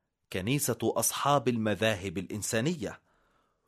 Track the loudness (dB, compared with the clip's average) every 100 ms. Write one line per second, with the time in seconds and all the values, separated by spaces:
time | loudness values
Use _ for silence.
0 | _ _ -10 -4 -2 0 -2 0 0 2
1 | 0 2 4 4 4 2 2 2 2 0
2 | -4 -6 -6 -6 -2 0 0 -2 -6 -10
3 | _ _ _ _ _ _